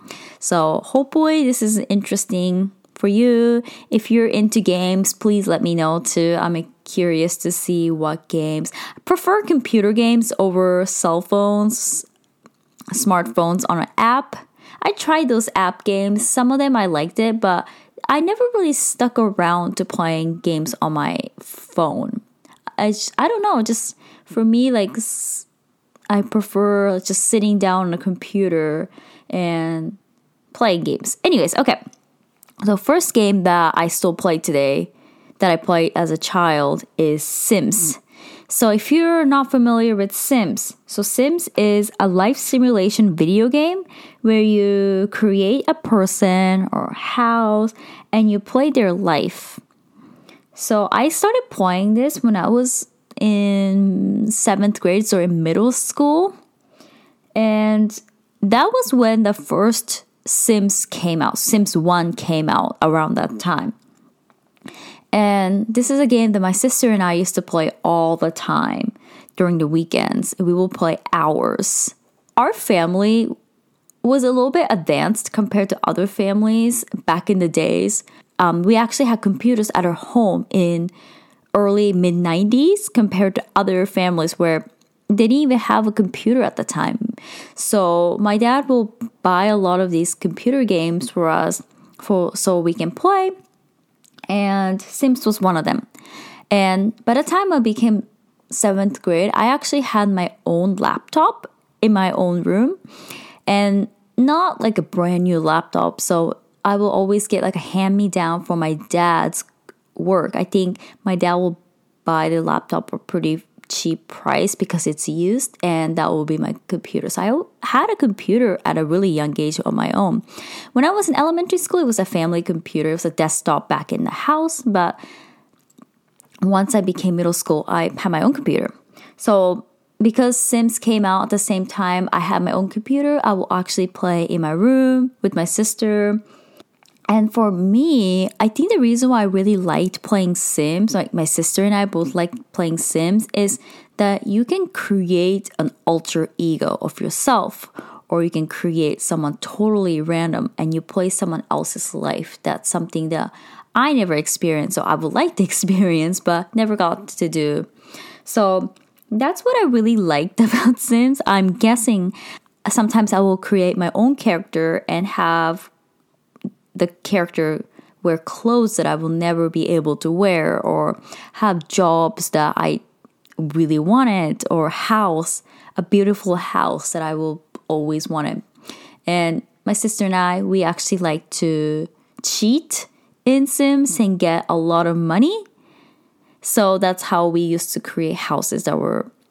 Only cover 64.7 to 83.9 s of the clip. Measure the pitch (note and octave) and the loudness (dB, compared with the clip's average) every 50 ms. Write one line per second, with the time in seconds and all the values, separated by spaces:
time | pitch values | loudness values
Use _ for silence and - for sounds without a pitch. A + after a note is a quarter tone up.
64.7 | - - - - - - _ _ - G#3 G#3 G3+ G3+ G3 F#3+ F#3 G3 G3+ A3 A3 | -20 -20 -20 -20 -20 -20 _ _ 0 0 2 2 2 2 0 0 0 -2 -2 -2
65.7 | A3 A#3+ B3 - C#4 C#4 D4 A#3 B3 A#3 A3+ A3 G#3 G3+ F#3 F#3 F#3+ - - C4 | -2 -2 0 0 2 2 2 4 4 4 4 2 2 2 2 0 0 2 0 0
66.7 | - - - A#3 A3 G3+ F#3 F3 E3+ E3+ F#3 - - - F3 - - E3 D#3+ - | 0 2 2 2 2 2 2 2 2 0 0 -2 -2 -6 -6 -2 -2 -2 0 -2
67.7 | - - - E3 E3+ E3+ E3 E3 E3 E3 - E3 E3+ - - - D3+ D3+ - G#1+ | -2 -4 -2 0 2 2 2 2 0 0 -2 -2 -4 -4 -4 -2 -2 0 0 -2
68.7 | G1+ - - - - _ _ - - - - - - - F#3 F3 F3 E3 D#3 D3+ | -4 -4 -6 -6 -8 _ _ -20 -20 -20 -20 -10 -4 -2 0 2 2 0 0 0
69.7 | D#3+ E3 E3 E3 - - - G1+ - - G3 - - - F#3 E3+ F3 F3+ F#3 F#3 | 0 -2 -2 0 0 0 0 0 -2 -2 -4 -4 -4 -2 0 0 2 0 0 -2
70.7 | - - F3+ D#3+ - - - - - E3 D3+ D#3 D3+ - B1 - - - - - | -2 -2 -2 -2 -2 -2 -6 -8 -6 -4 -2 -2 0 0 -2 -2 -2 -2 -4 -4
71.7 | - - - - - _ _ _ _ _ _ _ - - B3 E4 A4 - - - | -4 -4 -4 -6 -8 _ _ _ _ _ _ _ 0 0 0 0 0 -4 -2 0
72.7 | G#3+ F3 E3 E3+ F3+ F#3+ G3+ G#3+ A3 A#3 A3+ - - - _ _ _ _ _ _ | 2 2 2 2 0 0 2 2 2 2 0 -2 -4 -10 _ _ _ _ _ _
73.7 | _ _ _ _ _ _ - A#3 C4 C#4 B3 B3 B3+ B3+ B3 C4+ C4 F4 E4 - | _ _ _ _ _ _ 0 2 2 2 2 2 2 2 2 2 2 0 0 2
74.7 | - F3+ D3+ - D3+ C#3+ D3+ E3 A3 - - - - - G#3 G3 - G3+ G3 G3 | 0 -2 0 0 0 0 0 0 -2 -2 -6 -6 -4 -2 -2 0 0 0 0 0
75.7 | - - - - D#3 - F#3 G3 - - G3+ G3 G3 G#3 G#3+ A3 A3 A3+ A3+ A#3+ | -2 -2 -2 -2 0 0 -2 -2 -2 -2 -2 0 0 0 2 2 2 2 2 0
76.7 | A#3+ A#3 - - - F#3+ - - D#3+ F3 - - G#3 F#3 F3 E3+ D#3 E3 D#3 - | 0 -2 -6 -8 -12 -6 -2 -2 -2 0 0 0 0 2 2 0 0 0 0 0
77.7 | - - F#3+ G3+ - - - - - - - _ _ - F#3 F3 E3 E3+ F3 G3 | 0 0 0 -2 -2 -4 -8 -12 -20 -20 -20 _ _ 0 0 2 2 2 2 4
78.7 | A3+ A3 A#3 A3+ - - C#4 A#3+ A#3 G#3+ - G3+ F#3+ - - A#3 B3 G#3+ G#3+ G#3+ | 4 4 2 0 0 0 0 2 0 0 0 0 -2 0 0 0 2 0 0 0
79.7 | - F#3 F3 F3 E3+ - - - - A#3+ A3+ G3 F3 F3 - - - G3 F3+ F3 | 0 0 0 0 -2 -4 -6 -2 0 2 2 2 2 0 -2 -2 0 0 2 2
80.7 | E3+ E3 E3+ F3+ - - - - - - _ _ _ _ _ _ - G3+ G3+ G3+ | 0 0 -2 -6 -8 -12 -20 -20 -20 -20 _ _ _ _ _ _ 0 2 2 2
81.7 | G3+ G#3 G#3 G3+ F#3+ F3+ F3+ F3+ E3+ F3 F3 E3+ E3 F3 G3 G#3 A#3 B3+ C#4+ F4 | 2 2 2 2 2 2 2 2 2 2 0 0 0 0 0 2 2 4 4 4
82.7 | G4+ G4+ - - - - G#3+ F#3+ F3+ F3+ G3+ F#3+ G3 - - - - G3 G3+ F#3+ | 2 2 -2 -2 0 2 2 2 2 2 0 2 0 -2 -4 -2 -2 0 0 2
83.7 | F#3 F#3 F#3 F#3+ | 2 0 0 0